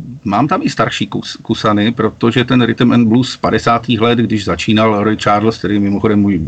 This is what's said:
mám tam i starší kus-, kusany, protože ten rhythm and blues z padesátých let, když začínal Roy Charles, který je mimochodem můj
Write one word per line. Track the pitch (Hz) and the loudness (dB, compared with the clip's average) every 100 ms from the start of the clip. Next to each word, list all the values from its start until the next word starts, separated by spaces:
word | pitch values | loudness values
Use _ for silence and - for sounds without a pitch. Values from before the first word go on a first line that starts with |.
| 107 127 | -12 -10
mám | 101 101 147 | -4 0 0
tam | 185 | 0
i | - | -2
starší | - 113 - 113 | -2 -4 -2 -6
kus-, | - - - | -6 -8 -14
kusany, | - 113 113 104 107 | -6 -2 0 2 0
protože | 117 110 - 117 127 120 | 0 -2 0 0 0 2
ten | 127 | 2
rhythm | 113 110 120 | 2 2 2
and | 117 113 | 4 4
blues | 120 127 | 2 0
z | - | -4
padesátých | - 110 - 117 117 113 | -2 0 2 0 0 0
let, | 117 120 | 2 2
když | 110 110 98 | 0 -2 -2
začínal | 82 - 107 110 104 | -4 0 2 2 2
Roy | 107 107 | 0 0
Charles, | 107 104 110 110 | 0 2 0 -2
který | 92 | -2
je | 104 | 0
mimochodem | 101 98 107 104 | 0 0 2 2
můj | 101 90 | 2 0